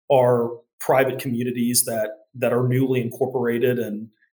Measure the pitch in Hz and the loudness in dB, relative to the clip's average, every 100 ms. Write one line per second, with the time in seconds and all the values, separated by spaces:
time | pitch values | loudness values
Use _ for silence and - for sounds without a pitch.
0 | - 135 123 123 117 - _ - - 135 | 2 4 6 4 0 -6 _ -6 0 2
1 | 135 127 131 117 123 120 120 120 - 113 | 2 -2 -4 -4 -4 -2 0 0 0 -2
2 | 107 - _ 123 120 117 127 127 131 127 | -4 -8 _ -4 0 0 2 2 2 0
3 | 117 - 127 131 117 117 127 120 104 104 | -2 -4 -4 -2 -2 0 0 0 -4 -8
4 | 113 _ _ | -12 _ _